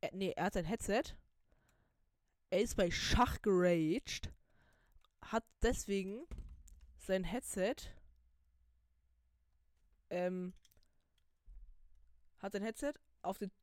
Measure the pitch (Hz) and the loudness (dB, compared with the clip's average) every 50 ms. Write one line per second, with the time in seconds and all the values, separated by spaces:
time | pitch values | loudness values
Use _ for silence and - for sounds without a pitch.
0 | - - - 185 196 185 - - 170 190 - 196 175 156 214 226 - - 196 233 | -6 -6 -4 -2 -4 -2 -2 0 0 0 0 0 -2 0 -2 -4 0 2 2 2
1 | 311 - - - - _ _ _ _ _ _ _ _ _ _ _ _ _ _ _ | 2 0 -6 -14 -16 _ _ _ _ _ _ _ _ _ _ _ _ _ _ _
2 | _ _ _ _ _ _ _ _ _ _ - 180 214 240 - - 196 175 - - | _ _ _ _ _ _ _ _ _ _ 2 2 2 2 4 2 2 2 2 0
3 | - - - 208 240 254 - - - 214 196 180 175 180 175 170 160 156 170 240 | 0 4 6 6 6 6 4 0 2 4 6 6 8 6 6 6 4 2 0 0
4 | - - - - - - - - _ _ _ - - _ _ _ _ _ _ - | -2 -6 -8 -8 -8 -10 -14 -14 _ _ _ -20 -20 _ _ _ _ _ _ -20
5 | - _ _ _ - - - 226 233 _ _ _ - 226 254 - - - 202 196 | -20 _ _ _ -12 -4 -4 -4 -4 _ _ _ 2 2 2 2 0 -2 0 0
6 | 190 190 196 233 311 - - - - - - - - - - - - - - - | 0 -2 -6 -8 -10 -12 -12 -12 -12 -14 -14 -18 -18 -20 -20 -20 -20 -20 -20 -18
7 | - - 190 190 185 170 175 160 - - - 196 185 202 277 - - - - - | -4 0 0 0 0 0 -2 -4 -4 -4 -2 0 0 0 0 -2 -8 -12 -14 -14
8 | - - - - _ _ _ _ _ _ _ _ _ _ _ _ _ _ _ _ | -18 -20 -20 -20 _ _ _ _ _ _ _ _ _ _ _ _ _ _ _ _
9 | _ _ _ _ _ _ _ _ _ _ _ _ _ _ _ _ _ _ - _ | _ _ _ _ _ _ _ _ _ _ _ _ _ _ _ _ _ _ -20 _
10 | _ _ - 180 180 180 180 185 180 180 185 - _ - - - - _ _ _ | _ _ -4 -2 -2 0 -2 -2 -6 -6 -8 -12 _ -20 -20 -20 -20 _ _ _
11 | _ _ _ _ _ _ _ _ _ - - - - - - - - - - - | _ _ _ _ _ _ _ _ _ -18 -16 -16 -16 -16 -18 -20 -20 -20 -20 -20
12 | - - - - - - _ _ - 196 - 202 196 226 226 - - 285 294 - | -20 -20 -20 -20 -20 -20 _ _ -10 -6 -4 -4 -4 -4 -6 -4 -4 -4 -4 -6
13 | _ _ _ _ _ 180 190 - 214 190 - _ | _ _ _ _ _ -6 -6 -4 -6 -8 -8 _